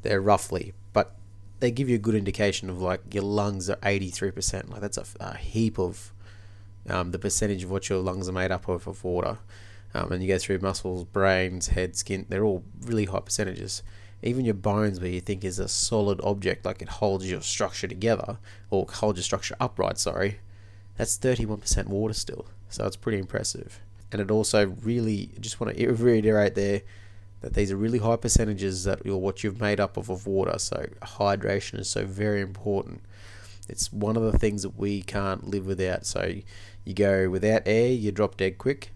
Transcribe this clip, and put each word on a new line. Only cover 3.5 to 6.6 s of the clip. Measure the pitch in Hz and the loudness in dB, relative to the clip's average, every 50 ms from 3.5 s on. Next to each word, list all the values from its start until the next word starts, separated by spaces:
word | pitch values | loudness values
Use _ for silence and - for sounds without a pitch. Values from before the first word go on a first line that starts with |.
| 101 95 90 92 | 0 -2 -2 -2
are | 101 - - | -2 0 2
eighty-three | 101 101 101 95 92 92 - - 98 | 2 2 2 0 -2 -4 -2 -2 -2
percent. | 92 - 92 - - 95 - - | -2 0 -2 -2 -2 -2 -6 -8
Like, | - - | -10 -6
that's | 101 101 - - | -6 -6 -4 -6
a, | - - - - | -8 -8 -10 -10
a | - 95 - | -10 -10 -8
heap | - - - - 110 113 110 104 - | -6 -8 -4 0 2 2 2 2 0
of, | 95 87 90 - - - - - - - - - - - - - | -2 -2 -2 -6 -12 -14 -16 -16 -16 -16 -16 -16 -16 -16 -16 -16